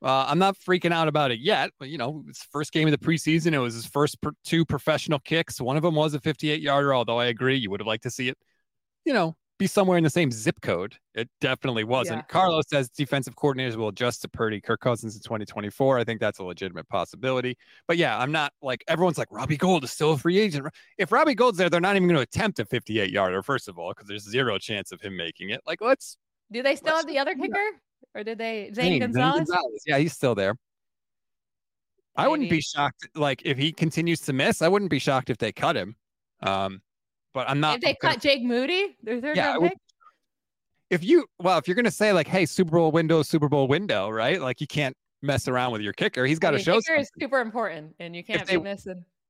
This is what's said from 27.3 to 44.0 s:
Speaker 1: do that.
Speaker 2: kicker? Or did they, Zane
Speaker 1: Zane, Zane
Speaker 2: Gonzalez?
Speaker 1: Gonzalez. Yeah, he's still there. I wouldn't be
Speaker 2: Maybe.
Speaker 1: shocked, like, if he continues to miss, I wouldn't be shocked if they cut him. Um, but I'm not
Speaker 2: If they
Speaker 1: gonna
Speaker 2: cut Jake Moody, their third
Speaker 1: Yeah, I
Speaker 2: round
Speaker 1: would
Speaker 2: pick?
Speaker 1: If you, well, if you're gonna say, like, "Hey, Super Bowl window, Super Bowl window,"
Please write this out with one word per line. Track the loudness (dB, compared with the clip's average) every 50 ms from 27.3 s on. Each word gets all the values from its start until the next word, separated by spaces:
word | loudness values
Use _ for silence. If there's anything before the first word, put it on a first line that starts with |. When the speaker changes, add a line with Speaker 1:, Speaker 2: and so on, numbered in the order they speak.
| -4
Speaker 1:
do | -4
that. | -4 -4
Speaker 2:
kicker? | -2 -2 -4 -4 -6 _ _ _ _ _ _ _
Or | -14 -12 -10
did | -10 -8 -8
they, | -6 -6 -6 -8 -10 -8 -4
Zane |
Speaker 1:
Zane, | -2 0 2
Zane | 2 2
Speaker 2:
Gonzalez? | 0 0 0 2 2 2 2 0
Speaker 1:
Gonzalez. | 0 0 0 -2 -2 -4 -8 -8 -2
Yeah, | 0 2 2
he's | 2 0 0
still | 0 0 0 2
there. | 2 0 0 -2 -4 _ _ _ _ _ _ _ _ _ _ _ _ _ _ _ _ _ _ _ _ _ _ _ _ _ _ _ _ _ _ -2
I | 0 2
wouldn't | 2 2 2 2 2
be | 0
Speaker 2:
Maybe. | 0
Speaker 1:
shocked, | 0 -2 -2 0 0 0 -2 -6 -18 -10 -4
like, | 0 0 0 0 0 -2
if | -2 0
he | 0 0 -2
continues | 0 0 -2 0 0 0 0 0 0 -2
to | -2 -2
miss, | 0 2 2 2 2 4
I | 4
wouldn't | 4 4 4 2 0
be | -2 0
shocked | 2 2 2 2 0 -2
if | -4 -2
they | -2 -4
cut | -2 -2 0 0 0
him. | -2 -4 -8 -10 _ _ _ _ _ _ _ _ -6
Um, | -4 -2 -2 0 -2 -4 -6 -10 _ _ _ _ _ _ _ _ _ _
but | -8 -6 -2 -2
I'm | 0 2
not | 2 2 0
Speaker 2:
If | 0
they | 0 -2 -2 0
Speaker 1:
gonna | 0 0 0
Speaker 2:
cut | 0
Jake | 2 0 0 2
Moody, | 0 -2 0 0 0 0 -2 -2 -2 -4 -6 _ -8
their | -6 -6 -4
third | -4 -2 0
Speaker 1:
Yeah, | 0 0
I | 0
Speaker 2:
round | 2 2
Speaker 1:
would | 0 0
Speaker 2:
pick? | 0 -4 _ _ _ _ _ _ _ _ _ _ _ _ _ _ _ _ _ _ _ _ _ -4
Speaker 1:
If | -4 0 4
you, | 4 4 4 4 2 _ -2
well, | 2 2 2 2
if | 2 0
you're | 0
gonna | 2 2 0
say, | 2 2 2 4
like, | 4 4 2
"Hey, | 2 2 2 2
Super | 2 2 0 2 4
Bowl | 4 4 4 4
window, | 4 4 4 4 4 4
Super | 4 2 2 2 2 2
Bowl | 4 4 4 4
window," | 2 2 2 0 0 0